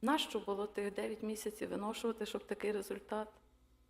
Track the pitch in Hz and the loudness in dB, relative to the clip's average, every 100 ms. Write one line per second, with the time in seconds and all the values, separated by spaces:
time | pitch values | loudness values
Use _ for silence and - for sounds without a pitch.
0 | 226 302 294 214 196 196 208 202 202 196 | 4 4 4 0 0 0 0 0 0 0
1 | 220 214 214 214 214 208 180 185 208 220 | -2 -2 -2 -2 -2 -2 -2 0 -2 0
2 | 233 226 214 202 - 202 202 208 196 202 | 0 0 -2 -2 -2 -2 0 0 -2 -6
3 | - 214 214 - - - - - - | -2 -2 -2 -8 -20 -20 -20 -20 -20